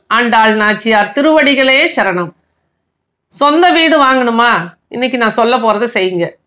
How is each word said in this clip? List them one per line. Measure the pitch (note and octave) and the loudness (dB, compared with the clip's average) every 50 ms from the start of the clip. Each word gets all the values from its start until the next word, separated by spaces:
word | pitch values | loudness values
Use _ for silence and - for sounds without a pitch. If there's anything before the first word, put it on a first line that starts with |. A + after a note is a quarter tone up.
| _ _ | _ _
ஆண்டாள் | G#3+ A3+ B3 A#3 A3+ A3+ A3 A3 G#3+ | -2 -2 0 0 2 2 2 2 2
நாச்சியார் | G#3+ G#3 G#3 G#3+ - - A3+ A3 G#3 G#3 G#3 - | 2 0 0 -2 -2 -2 0 0 0 0 0 -2
திருவடிகளே | C#4 C#4 D#4+ D#4 D#4 D4 C#4+ C#4 B3+ C4+ C4 C4 C4+ D#4 E4+ E4 | -2 0 2 2 2 2 2 2 2 2 2 2 2 0 0 -2
சரணம். | - G3+ G3 F3+ F3+ F3+ D#3+ - _ _ _ _ _ _ _ _ _ _ _ _ _ _ _ _ _ _ _ | -2 -2 -2 -2 -4 -6 -8 -10 _ _ _ _ _ _ _ _ _ _ _ _ _ _ _ _ _ _ _
சொந்த | - - C#4 D4 D4 E4 F4+ - | -4 -2 0 0 2 2 2 2
வீடு | - E4 E4 D#4+ D#4+ D4+ C#4 | 2 2 2 2 2 2 2
வாங்கணுமா? | C4 C4 C4 B3 A#3+ A#3 A3+ A#3 A#3+ A3 F3 E3 F3 - _ _ _ | 2 2 0 0 -2 0 0 0 0 0 -2 -4 -8 -14 _ _ _
இன்னைக்கு | - - B3 B3+ B3+ B3 | -8 -6 -6 -4 -2 -2
நான் | A#3 A3 | -2 -2
சொல்ல | G#3+ - A3+ A3+ B3 | 0 0 0 0 0
போறதை | B3+ A3+ A3+ G#3 G#3 A#3+ A3+ - | 0 0 -2 -2 -2 -4 -4 -4
செய்யுங்க. | G#3 F#3 F#3 F#3 F3 E3+ - - _ _ | -4 -4 -2 -2 -4 -4 -6 -8 _ _